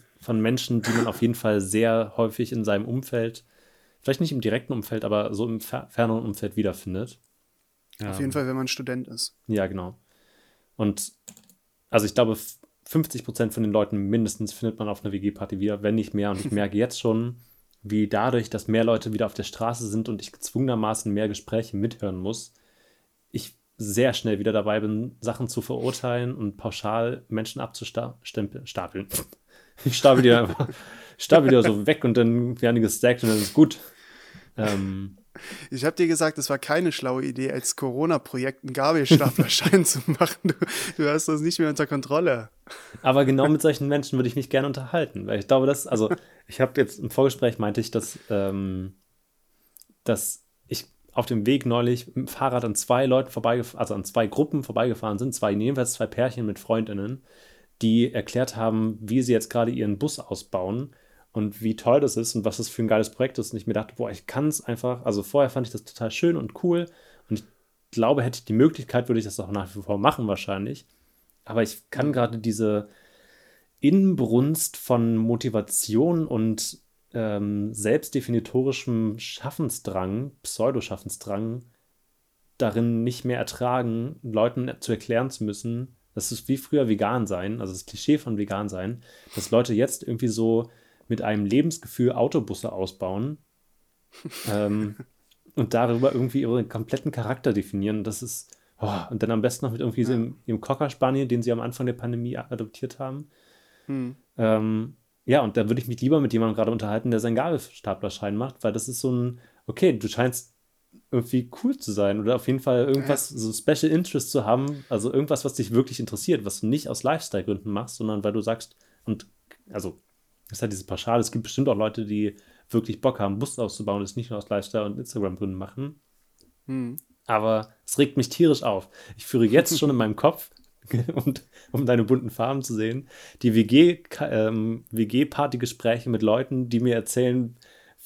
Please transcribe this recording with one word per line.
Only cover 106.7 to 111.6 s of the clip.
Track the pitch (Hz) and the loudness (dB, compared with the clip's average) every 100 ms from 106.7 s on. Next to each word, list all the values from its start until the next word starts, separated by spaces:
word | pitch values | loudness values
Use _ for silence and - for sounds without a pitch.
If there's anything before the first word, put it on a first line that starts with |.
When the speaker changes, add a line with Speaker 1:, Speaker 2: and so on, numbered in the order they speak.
Speaker 1:
unterhalten, | 113 104 107 123 | 0 -2 -2 0
der | 113 | 0
seinen | 117 117 | 0 0
Gabelstaplerschein | 156 151 - - - 95 101 - 104 104 | 0 -2 -6 -12 -8 -6 -6 -6 -6 -4
macht, | 131 - | -6 -4
weil | 110 | -4
das | 110 123 | -4 -6
ist | 123 | -4
so | 131 | -2
ein, | 123 123 123 - _ - | 0 -2 -6 -14 _ -12
okay, | 110 185 113 | 0 2 2
du | 104 | -2
scheinst | - 127 127 - _ _ _ _ - _ | 0 0 -2 -10 _ _ _ _ -20 _
irgendwie | 127 120 127 123 - | -2 0 -2 -2 -4